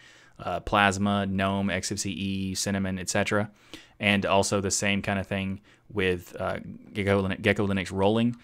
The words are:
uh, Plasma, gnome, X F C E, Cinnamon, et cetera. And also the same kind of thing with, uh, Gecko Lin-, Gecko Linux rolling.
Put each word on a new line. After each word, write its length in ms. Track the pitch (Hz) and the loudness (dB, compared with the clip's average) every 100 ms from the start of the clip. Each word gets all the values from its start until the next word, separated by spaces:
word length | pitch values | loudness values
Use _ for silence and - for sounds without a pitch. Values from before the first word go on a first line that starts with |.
| - - - - | -20 -20 -20 -12
uh, 220 | - 87 | -8 -6
Plasma, 640 | - 104 101 98 101 101 98 | 0 4 4 4 2 0 0
gnome, 440 | 95 98 98 98 | 0 0 0 0
X 220 | 90 - | -2 -4
F 80 | 101 | -6
C 120 | 104 | -6
E, 440 | 92 98 98 95 92 | -4 -4 -4 -4 -4
Cinnamon, 420 | - 98 95 95 | -2 -2 -2 -4
et 120 | 90 | -2
cetera. 420 | 104 101 104 107 - _ - - - | 0 0 0 -2 -8 _ -20 -20 -2
And 260 | 104 101 92 | 2 2 4
also 360 | 98 95 104 | 2 4 0
the 100 | 95 | 0
same 300 | - 104 101 | 0 0 0
kind 180 | 98 98 | -2 -2
of 80 | 92 | -2
thing 320 | 101 95 98 - _ - | -4 -4 -6 -12 _ -10
with, 420 | 107 92 90 87 - | -2 0 0 -4 -6
uh, 200 | 92 95 - - - | -6 -6 -8 -16 -10
Gecko 280 | 107 98 101 | -4 2 2
Lin-, 200 | 95 95 | 2 0
Gecko 260 | 110 101 101 | 2 2 2
Linux 240 | 98 92 | 0 -2
rolling. 460 | 95 98 113 120 127 | 2 4 4 2 0